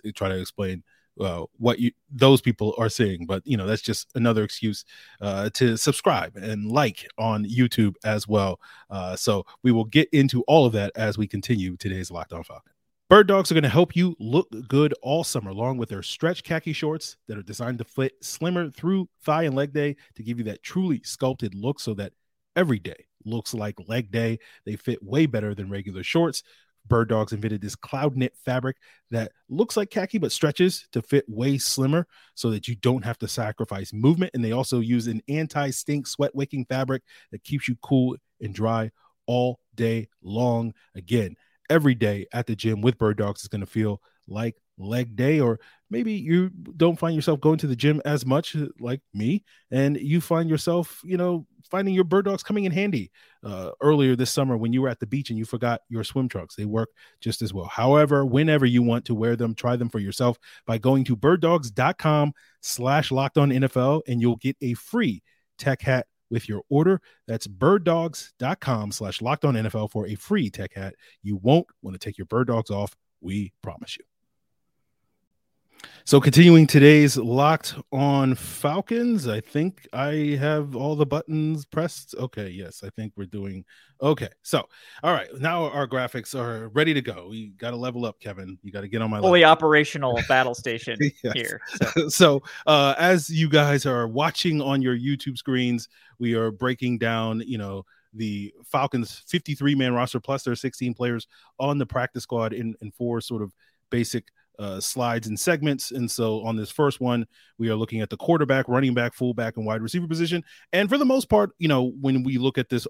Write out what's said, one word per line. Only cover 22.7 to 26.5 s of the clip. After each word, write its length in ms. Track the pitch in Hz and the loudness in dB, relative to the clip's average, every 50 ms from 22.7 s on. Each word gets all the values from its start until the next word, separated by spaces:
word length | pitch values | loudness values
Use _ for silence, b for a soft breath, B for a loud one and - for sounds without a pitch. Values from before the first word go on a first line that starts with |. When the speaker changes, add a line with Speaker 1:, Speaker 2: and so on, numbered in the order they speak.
| 120 98 | 0 -2
Speaker 1:
day 260 | 85 90 80 - _ _ _ _ _ | -2 -8 -14 -14 _ _ _ _ _
looks 300 | 107 113 117 - - - | -8 -8 -6 -6 -6 -8
like 340 | 110 104 104 101 - 87 | -6 -6 -8 -8 -12 -8
leg 220 | - 113 127 117 98 | -4 -4 -4 -4 -2
day. 300 | 98 117 113 113 113 110 b b b b b | -2 -2 0 0 -2 -4 b b b b b
They 120 | 107 110 | -12 -12
fit 260 | - - 127 117 - - | -6 -6 -6 -6 -6 -6
way 240 | 95 117 151 160 | -2 2 2 2
better 260 | 143 117 110 107 104 101 | 2 2 -2 -4 -4 -6
than 160 | 101 98 95 | -6 -8 -8
regular 320 | 101 98 92 101 92 95 | -8 -8 -8 -10 -10 -10
shorts. 400 | 87 - - 170 170 156 131 - - _ | -8 -2 0 0 0 0 -2 -6 -12 _